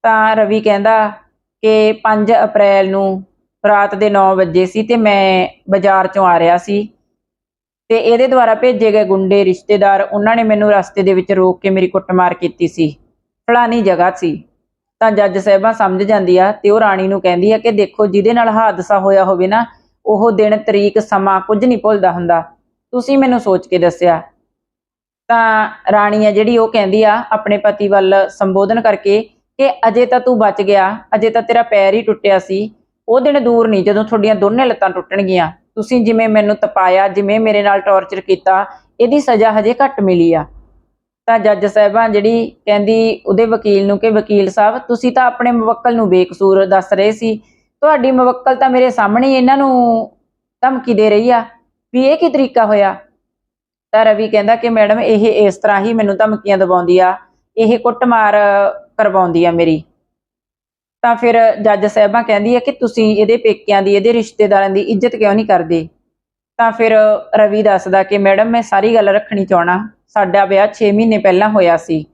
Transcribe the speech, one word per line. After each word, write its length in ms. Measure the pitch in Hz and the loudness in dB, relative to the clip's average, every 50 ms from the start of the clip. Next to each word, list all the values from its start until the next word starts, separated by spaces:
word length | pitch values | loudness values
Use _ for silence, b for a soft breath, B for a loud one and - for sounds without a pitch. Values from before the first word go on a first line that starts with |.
| - | 0
ਤਾਂ 320 | 226 226 220 220 220 220 | 0 0 2 0 0 0
ਰਵੀ 240 | 220 214 202 214 220 | 0 0 0 -2 -2
ਕਹਿੰਦਾ 480 | 214 214 202 196 202 220 226 220 214 208 202 - _ _ _ _ _ _ _ _ | 0 0 -2 0 0 0 2 2 0 -2 -6 -12 _ _ _ _ _ _ _ _
ਕਿ 300 | - 220 220 214 214 214 220 220 _ | -2 0 2 2 2 0 0 -2 _
ਪੰਜ 280 | 220 214 214 208 196 233 | -2 0 0 0 0 2
ਅਪ੍ਰੈਲ 560 | - 220 214 - 214 202 196 196 196 196 190 | 0 0 0 0 0 2 2 2 2 0 0
ਨੂੰ 320 | 190 196 196 196 190 190 190 _ _ _ _ _ _ _ - | -2 -2 -2 -4 -4 -6 -10 _ _ _ _ _ _ _ -2
ਰਾਤ 300 | 208 208 202 202 202 208 | 0 2 2 0 -2 -2
ਦੇ 160 | 196 214 208 | -2 -2 0
ਨੌ 240 | 202 202 196 190 190 | 2 2 2 2 2
ਵਜੇ 280 | 185 190 170 160 180 185 | 0 -2 0 0 -2 -2
ਸੀ 160 | 185 - 220 | 0 -4 -6
ਤੇ 140 | 220 220 240 233 | -4 -2 -2 0
ਮੈਂ 480 | 220 214 202 196 196 190 185 185 185 - - _ _ - | 2 2 2 2 2 2 2 0 -2 -4 -6 _ _ -2
ਬਾਜ਼ਾਰ 360 | 190 196 180 202 190 190 185 | -2 0 0 2 0 2 0
ਚੋਂ 200 | 190 190 196 190 | -2 -2 0 0
ਆ 120 | 180 175 165 | 2 2 2
ਰਿਹਾ 180 | 165 170 175 175 | 2 2 2 0
ਸੀ 300 | 175 - 202 208 214 214 _ _ _ _ _ _ _ _ _ _ _ _ _ _ _ _ _ _ _ _ | -2 -4 -4 -4 -4 -6 _ _ _ _ _ _ _ _ _ _ _ _ _ _ _ _ _ _ _ _
ਤੇ 60 | 226 226 | -2 0
ਇਹਦੇ 280 | - 220 233 233 262 | 2 2 2 2 2
ਦੁਆਰਾ 280 | 254 254 254 240 226 220 | 2 2 2 2 2 2
ਭੇਜੇ 360 | 214 233 254 247 202 220 220 | 2 0 0 0 2 0 2
ਗਏ 120 | 208 214 208 | 2 2 0
ਗੁੰਡੇ, 400 | 185 196 190 190 185 202 202 202 | 0 0 -2 0 0 2 2 2
ਰਿਸ਼ਤੇਦਾਰ, 580 | 185 185 180 _ - 208 196 202 196 196 190 | 0 -2 -4 _ -2 0 2 2 2 2 0
ਉਹਨਾਂ 320 | 196 - - 208 202 220 226 | -2 -4 -4 -2 -2 0 0
ਨੇ 60 | 233 226 | 0 0
ਮੈਨੂੰ 260 | 214 214 208 208 208 | 0 0 0 2 2
ਰਸਤੇ 300 | 208 196 180 - - - | 2 0 0 -4 -4 -2
ਦੇ 120 | 190 190 190 | 0 0 0
ਵਿੱਚ 180 | 185 185 - | 0 0 -2
ਰੋਕ 280 | 196 190 185 185 185 - | 0 0 2 0 0 -2
ਕੇ 80 | - 196 | -4 -2
ਮੇਰੀ 180 | 190 190 185 185 | 0 0 -2 -2
ਕੁੱਟਮਾਰ 460 | - 190 185 - 185 185 180 175 175 | -2 -6 -4 -2 0 0 0 0 -2
ਕੀਤੀ 340 | 170 175 170 - _ 175 160 | -4 -6 -8 -4 _ -6 -6
ਸੀ 200 | - - 165 147 143 _ _ _ _ _ _ _ _ _ _ - | -2 -2 -4 -4 -4 _ _ _ _ _ _ _ _ _ _ -2
ਫਲਾਣੀ 320 | 233 240 240 220 233 233 | 0 0 0 0 0 0
ਜਗ੍ਹਾ 280 | 214 196 175 156 175 185 | 0 0 0 2 0 -2
ਸੀ। 240 | 185 - 190 165 147 - - _ _ _ _ _ _ _ _ _ _ _ | -2 -2 -6 -6 -6 -6 -12 _ _ _ _ _ _ _ _ _ _ _
ਤਾਂ 100 | 226 220 | -2 0
ਜੱਜ 260 | 214 202 202 196 180 196 | 2 2 0 0 -2 -2
ਸਾਹਿਬਾਂ 340 | 190 208 196 196 190 220 | 0 0 0 2 2 0
ਸਮਝ 300 | 226 220 214 190 185 185 | 0 0 -2 -2 -2 -2
ਜਾਂਦੀ 340 | 202 196 220 202 190 180 180 180 | -2 0 0 0 2 2 2 2
ਆ 120 | 185 202 | 2 2
ਤੇ 180 | 214 - - 202 | 0 -2 0 0
ਉਹ 100 | 208 220 | 2 2
ਰਾਣੀ 260 | 226 208 190 190 190 190 | 2 0 0 -2 -2 -4
ਨੂੰ 120 | 196 196 | -4 -2
ਕਹਿੰਦੀ 300 | - 185 180 175 185 208 | -2 -2 0 0 0 0
ਆ 60 | 220 220 | 0 0
ਕਿ 120 | 220 233 | 0 -2
"ਦੇਖੋ, 340 | 220 202 202 - - - 214 | 0 0 -2 -4 -2 -2 -2
ਜਿਹਦੇ 260 | 202 180 202 185 220 | 0 0 0 0 2
ਨਾਲ 160 | 233 240 233 220 | 0 2 0 0
ਹਾਦਸਾ 480 | 214 220 226 220 185 170 180 - 208 196 | 0 0 0 0 -2 -4 -4 -2 -2 0
ਹੋਇਆ 260 | 185 196 196 196 185 | 2 2 2 2 2
ਹੋਵੇ 220 | 185 196 180 185 | 2 0 -2 0
ਨਾ, 180 | 190 208 226 233 b b b b b _ _ _ | 0 0 -2 -2 b b b b b _ _ _
ਉਹ 240 | - 214 196 220 233 | -4 -2 0 0 0
ਦਿਨ, 240 | 214 185 214 208 214 214 | 2 2 0 0 0 -2
ਤਰੀਕ, 400 | 214 - 208 202 202 208 - 220 | -2 -2 0 0 0 0 0 -2
ਸਮਾਂ 400 | 208 - 214 196 196 196 190 190 | -4 -2 -4 -2 0 0 -2 -2
ਕੁਝ 240 | 190 - 214 202 226 | -2 -2 -2 0 0
ਨਹੀਂ 140 | 247 247 202 | 0 0 0
ਭੁੱਲਦਾ 340 | - 214 220 202 180 180 | 0 -2 0 0 0 -2
ਹੁੰਦਾ। 280 | 170 180 175 170 170 165 165 - _ _ _ _ _ _ _ _ | -2 -2 -2 -2 -2 -2 -2 -6 _ _ _ _ _ _ _ _
ਤੁਸੀਂ 260 | - 247 240 269 277 277 | -8 -8 -4 -2 0 0
ਮੈਨੂੰ 220 | 269 262 247 240 | 2 2 0 -2
ਸੋਚ 260 | - 208 190 180 180 | 0 -2 -2 -2 -2
ਕੇ 120 | - 180 175 | -4 -2 0
ਦੱਸਿਆ।" 420 | 170 175 170 - 175 175 165 160 - - _ _ _ _ _ _ _ _ _ _ _ _ _ _ _ _ _ _ _ - | 0 0 0 0 0 0 0 0 -4 -14 _ _ _ _ _ _ _ _ _ _ _ _ _ _ _ _ _ _ _ -2
ਤਾਂ 400 | 233 233 226 226 220 214 214 - - - _ - | 0 0 0 0 0 -2 -2 -4 -8 -8 _ -2
ਰਾਣੀ 340 | 208 208 202 208 208 214 214 | 0 0 0 0 0 0 0
ਆ 40 | 214 | 0
ਜਿਹੜੀ, 260 | 202 202 214 220 240 233 | 0 0 0 0 0 0
ਉਹ 100 | 226 226 | 0 0
ਕਹਿੰਦੀ 340 | 226 226 202 190 190 214 | 0 -2 -2 0 0 2
ਆ 200 | 220 208 208 233 240 - | 2 2 0 0 -4 -4
ਆਪਣੇ 260 | 220 214 214 - 202 202 | -6 -6 -2 -4 -4 0
ਪਤੀ 300 | - 208 202 208 208 202 | 0 -2 -2 -2 -2 0
ਵੱਲ 260 | 196 196 196 190 190 196 196 - | 0 2 2 2 2 2 0 -2
ਸੰਬੋਧਨ 500 | - - 202 190 185 196 196 196 226 233 | -4 -4 -4 -2 0 -2 0 0 -2 0
ਕਰਕੇ 400 | 220 226 208 202 - 202 202 214 226 - _ _ _ _ _ - | 0 0 -2 0 -2 -2 -2 -2 -2 -6 _ _ _ _ _ -2
ਕਿ 120 | 269 269 - - - 226 | -2 -2 0 0 -2 0
"ਅਜੇ 180 | 196 233 247 | 2 2 0
ਤਾਂ 140 | 247 254 247 | 2 0 -2
ਤੂੰ 180 | 247 254 254 214 | 0 0 0 2
ਬਚ 240 | 220 208 196 214 | 0 0 0 -2
ਗਿਆ, 280 | 196 190 202 196 185 190 214 214 - _ - | -2 0 2 2 2 0 -4 -8 -8 _ -4
ਅਜੇ 160 | 214 214 226 | -2 -2 0
ਤਾਂ 120 | 220 233 | -2 -2
ਤੇਰਾ 200 | 226 - 233 233 233 | -2 0 0 0 0
ਪੈਰ 300 | 233 214 202 196 196 196 | 0 0 2 2 2 0
ਹੀ 80 | 226 | 0
ਟੁੱਟਿਆ 360 | 226 220 208 - - 202 196 185 | -2 -2 -4 -2 0 0 0 0
ਸੀ। 300 | 180 - 190 196 208 220 - _ _ _ _ _ _ - | -2 -4 -6 -6 -6 -8 -12 _ _ _ _ _ _ -2
ਉਹ 120 | 226 262 | 0 0
ਦਿਨ 220 | 247 294 285 285 233 | 2 0 0 0 0
ਦੂਰ 240 | 240 233 233 226 226 | 0 2 2 2 2
ਨਹੀਂ 160 | 214 190 180 | 0 0 0
ਜਦੋਂ 200 | 202 202 208 220 | 0 0 0 -2
ਤੁਹਾਡੀਆਂ 300 | 220 233 214 202 220 214 | -2 -2 -2 0 0 0
ਦੋਨੇ 300 | 190 196 202 220 247 262 | 0 0 -2 0 0 0
ਲੱਤਾਂ 240 | 247 220 - 196 190 | -2 0 -2 -2 -4
ਟੁੱਟਣਗੀਆਂ। 600 | 185 180 175 _ 190 196 202 185 185 180 165 156 170 _ _ _ _ | -4 -6 -10 _ -6 -4 -2 -2 0 -2 -2 -2 -6 _ _ _ _
ਤੁਸੀਂ 300 | 220 208 - 254 247 226 | -12 -6 -2 -2 0 0
ਜਿਵੇਂ 240 | 220 226 220 226 220 | 0 0 0 0 2
ਮੈਨੂੰ 280 | 214 214 208 208 214 | 0 0 0 0 -2
ਤਪਾਇਆ, 500 | 208 - - - 190 185 185 185 190 196 196 | -2 -4 -4 -2 0 0 2 2 2 0 0
ਜਿਵੇਂ 300 | 185 202 202 196 208 220 | -2 -4 -2 -2 -2 0
ਮੇਰੇ 220 | 220 220 208 208 | 0 0 0 0
ਨਾਲ 180 | 202 202 196 196 | 0 0 0 0
ਟਾਰਚਰ 400 | 190 202 196 190 185 185 202 190 | 0 0 0 0 0 -4 -12 -12
ਕੀਤਾ, 440 | - - 190 180 _ 185 190 190 - B B B B B _ _ | -4 -4 -4 -2 _ 0 0 0 -2 B B B B B _ _
ਇਹਦੀ 200 | 233 233 269 294 | 0 0 0 0
ਸਜ਼ਾ 300 | 277 269 240 214 220 226 | 0 0 0 2 2 2
ਹਜੇ 220 | 214 214 202 220 240 - | 0 0 -2 -2 0 0
ਘੱਟ 200 | 277 262 262 - | -2 -2 -2 -2
ਮਿਲੀ 320 | 202 190 185 175 165 170 | -2 0 2 2 2 2
ਆ।" 120 | 165 156 147 - - - _ _ _ _ _ _ _ _ _ _ _ _ _ - | 0 0 -4 -8 -16 -20 _ _ _ _ _ _ _ _ _ _ _ _ _ -2
ਤਾਂ 100 | 226 226 | -2 0
ਜੱਜ 260 | 202 214 208 190 202 | 2 0 0 0 -2
ਸਾਹਿਬਾਂ 420 | 202 202 214 208 202 196 226 226 226 | -2 0 2 0 2 2 0 0 0
ਜਿਹੜੀ 380 | 214 208 202 220 233 233 226 - - _ _ | 0 0 0 0 0 0 -4 -6 -10 _ _
ਕਹਿੰਦੀ 560 | - 208 208 202 202 220 226 226 226 214 - _ | -2 -2 0 0 0 0 0 0 0 -2 -4 _
ਉਹਦੇ 200 | - 196 190 233 | -2 0 0 0
ਵਕੀਲ 400 | 220 214 214 220 214 202 196 196 | 0 -2 -2 0 0 0 0 0
ਨੂੰ 120 | 196 202 196 | 0 -2 0
ਕਿ 120 | - 226 | 0 0
"ਵਕੀਲ 400 | 220 214 208 - 214 202 196 190 | 0 0 -2 0 0 0 0 0
ਸਾਹਿਬ, 280 | 185 226 208 214 226 254 | 0 0 0 0 0 -4
ਤੁਸੀਂ 320 | 247 - 240 226 - 247 | -6 -6 -6 -2 -2 -2
ਤਾਂ 120 | 247 262 254 | 0 2 0
ਆਪਣੇ 280 | 247 247 - 247 240 | 0 -2 -2 -2 -2
ਮੁਵੱਕਲ 440 | 240 233 220 220 226 - - 247 233 | 0 0 0 -2 -4 -2 -2 -2 0
ਨੂੰ 120 | 233 220 190 | 0 0 2
ਬੇਕਸੂਰ 560 | 180 185 180 180 180 - 196 190 190 196 196 | 2 2 0 0 -2 -2 0 2 2 2 2
ਦੱਸ 260 | 185 196 190 185 - | 2 0 -2 0 -2
ਰਹੇ 200 | 202 190 196 214 | -2 0 0 -2
ਸੀ, 240 | 220 220 233 226 220 220 b b b b b b b _ | -2 -2 -4 -6 -6 -6 b b b b b b b _
ਤੁਹਾਡੀ 280 | 285 302 311 277 240 262 | 0 0 2 2 0 0
ਮੁਵੱਕਲ 440 | 262 254 254 254 247 247 - 247 254 | 0 2 2 0 0 -2 -2 -2 0
ਤਾਂ 120 | 254 269 262 | 0 0 0
ਮੇਰੇ 200 | 254 254 254 247 | 2 2 0 0
ਸਾਹਮਣੇ 380 | - - 214 202 208 233 254 269 | 0 -2 -2 0 0 0 0 0
ਹੀ 60 | 269 | 0
ਇਹਨਾਂ 220 | 262 247 254 269 | 2 2 2 2
ਨੂੰ 540 | 269 277 277 262 247 240 233 226 226 214 - _ _ _ _ _ _ _ _ _ _ | 2 2 0 2 2 2 2 0 -2 -4 -8 _ _ _ _ _ _ _ _ _ _
ਧਮਕੀ 320 | - 254 262 247 254 247 233 | -4 -2 -2 -4 -4 -2 0
ਦੇ 160 | 196 214 214 | 2 2 2
ਰਹੀ 200 | 208 208 226 247 | 2 2 2 2
ਆ 140 | 247 226 226 - - _ _ _ _ _ _ _ - | 0 0 -2 -6 -18 _ _ _ _ _ _ _ -4
ਵੀ 100 | 247 262 | 0 2
ਇਹ 120 | 269 302 | 2 0
ਕੀ 120 | 311 349 330 | 0 -2 -2
ਤਰੀਕਾ 360 | 247 285 269 262 - 247 226 | 0 0 -2 0 0 0 0
ਹੋਇਆ?" 280 | 208 214 202 202 190 190 - - _ _ _ _ _ _ _ _ _ _ _ _ _ _ _ _ _ | 2 2 0 0 0 -2 -6 -16 _ _ _ _ _ _ _ _ _ _ _ _ _ _ _ _ _
ਤਾਂ 120 | - 214 226 | 0 2 2
ਰਵੀ 240 | 220 214 202 220 214 | 2 2 0 -2 -2
ਕਹਿੰਦਾ 280 | 220 214 202 208 233 | -2 0 2 0 -2
ਕਿ 120 | 233 - 240 | 0 0 -2
"ਮੈਡਮ, 300 | 226 220 214 208 214 220 | 0 0 2 2 0 -2
ਇਹ 260 | - - 220 208 208 233 - - | 0 0 0 2 2 2 2 2
ਇਸ 180 | 214 196 180 - | 2 0 0 -2
ਤਰ੍ਹਾਂ 220 | - - 202 196 | -2 -2 0 0
ਹੀ 120 | 196 220 226 | -2 -2 -2
ਮੈਨੂੰ 220 | 226 214 202 196 | -2 -2 -2 0
ਧਮਕੀਆਂ 420 | 190 220 220 214 208 - 202 202 185 | 0 0 -2 -2 -4 -2 -2 0 0
ਦਵਾਉਂਦੀ 400 | 190 175 180 180 175 175 180 185 | 0 0 0 -2 0 2 2 2
ਆ, 160 | 185 180 185 - - _ _ _ _ _ _ | 2 2 0 -4 -12 _ _ _ _ _ _
ਇਹ 220 | 220 226 220 240 240 | -2 0 0 0 0
ਕੁੱਟਮਾਰ 580 | 233 240 233 240 254 247 233 226 214 208 208 208 208 202 202 202 202 196 - - - _ _ - | -2 -4 -2 -2 -2 0 0 2 2 2 2 2 2 2 2 2 0 -2 -4 -6 -18 _ _ -2
ਕਰਵਾਉਂਦੀ 460 | 220 208 185 190 185 175 165 165 170 | -2 0 0 0 -2 0 0 0 0
ਆ 60 | 175 | 0
ਮੇਰੀ।" 300 | 170 170 170 165 160 156 156 _ _ _ _ _ _ _ _ _ _ _ _ _ _ _ _ _ _ _ _ _ _ _ | 0 0 0 0 0 -2 -6 _ _ _ _ _ _ _ _ _ _ _ _ _ _ _ _ _ _ _ _ _ _ _
ਤਾਂ 120 | - 240 233 | -2 -2 -2
ਫਿਰ 200 | 233 240 233 233 233 226 220 - 208 | 0 0 0 2 4 2 2 0 0
ਜੱਜ 220 | 208 214 202 196 196 | 0 0 0 0 -2
ਸਾਹਿਬਾਂ 360 | 208 - 220 208 202 202 233 | -2 0 0 0 2 0 -2
ਕਹਿੰਦੀ 320 | 226 - 214 202 208 226 247 | -2 0 -2 -2 0 0 -2
ਆ 40 | 247 | -2
ਕਿ 140 | 240 - | -2 -4
"ਤੁਸੀਂ 320 | - - 254 226 - 226 220 214 | -6 -4 -6 -4 -2 0 0 0
ਇਹਦੇ 240 | 214 202 214 196 233 226 | 2 0 2 0 0 0
ਪੇਕਿਆਂ 440 | - 220 196 - _ - 202 196 | 0 -2 -2 -2 _ -2 0 0
ਦੀ, 120 | 196 196 202 | 2 2 0
ਇਹਦੇ 180 | 202 196 233 | 2 2 0
ਰਿਸ਼ਤੇਦਾਰਾਂ 580 | 226 233 214 220 _ - 214 196 202 196 196 196 | 0 0 -2 -6 _ -2 0 2 2 2 2 0
ਦੀ 100 | 190 196 | -2 -2
ਇੱਜ਼ਤ 320 | - - 226 190 226 240 247 | -2 -2 -2 -2 -2 -2 -2
ਕਿਉਂ 180 | 220 214 202 202 | -2 -2 0 0
ਨਹੀਂ 120 | 220 220 | 0 0
ਕਰਦੇ?" 400 | 214 196 175 165 160 170 165 160 165 _ _ _ _ _ _ _ _ _ _ _ _ _ - | 0 0 0 0 -2 -4 -4 -4 -8 _ _ _ _ _ _ _ _ _ _ _ _ _ -2
ਤਾਂ 120 | 233 226 | -2 -2
ਫਿਰ 200 | 220 226 226 220 220 220 214 214 214 - - - - | 0 0 0 2 4 4 4 2 2 0 -4 -4 0
ਰਵੀ 260 | 214 214 208 202 214 | 0 2 2 0 0
ਦੱਸਦਾ 400 | 214 208 196 185 - 190 185 196 | 2 2 0 0 -2 0 0 0
ਕਿ 160 | 190 190 208 202 | 0 0 -2 0
"ਮੈਡਮ, 300 | 196 196 196 196 220 226 | 2 2 2 2 0 0
ਮੈਂ 140 | 233 233 220 | -2 -4 -2
ਸਾਰੀ 300 | - - 196 196 226 226 | -2 -2 0 0 2 2
ਗੱਲ 140 | 226 208 202 | 2 2 2
ਰੱਖਣੀ 340 | 196 208 208 - 220 202 190 | 0 0 -2 -4 -6 -6 -2
ਚਾਹਣਾ। 320 | 190 190 175 170 175 180 190 214 220 _ _ _ _ | 0 0 0 0 0 -2 -2 -4 -10 _ _ _ _
ਸਾਡਾ 360 | _ 214 202 180 170 202 196 | _ -2 -2 0 0 0 0
ਵਿਆਹ 220 | 190 196 196 202 214 | 2 2 0 0 0
ਛੇ 220 | 214 - 226 202 | -2 -2 -2 0
ਮਹੀਨੇ 260 | 202 208 226 226 220 208 | 0 0 0 0 0 0
ਪਹਿਲਾਂ 300 | 208 196 185 180 208 214 | 0 0 2 2 0 0
ਹੋਇਆ 260 | 214 208 185 170 170 160 | 0 2 2 2 0 -2
ਸੀ। 260 | - - 165 156 151 _ | -2 -6 -6 -8 -8 _